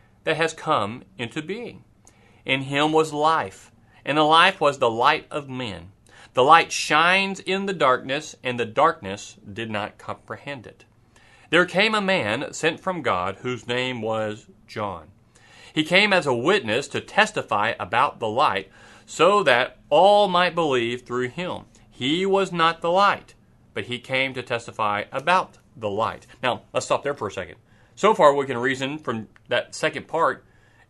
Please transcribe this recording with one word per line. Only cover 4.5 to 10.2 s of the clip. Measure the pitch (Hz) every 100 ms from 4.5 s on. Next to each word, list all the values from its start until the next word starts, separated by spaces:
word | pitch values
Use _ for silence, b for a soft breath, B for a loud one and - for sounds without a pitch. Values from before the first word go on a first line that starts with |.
| 190
was | 147 131
the | 123
light | 113 135 156 -
of | 156 135
men. | 127 120 85 87 - B B B
The | -
light | 131 165 -
shines | - - 156 170 185 196 190
in | - 190 196
the |
darkness, | 175 139 127 131 139 - -
and | 131 120
the | 110
darkness | 107 156 - 95 101 - - -
did | 101 113
not | 107 101 -
comprehend | - 101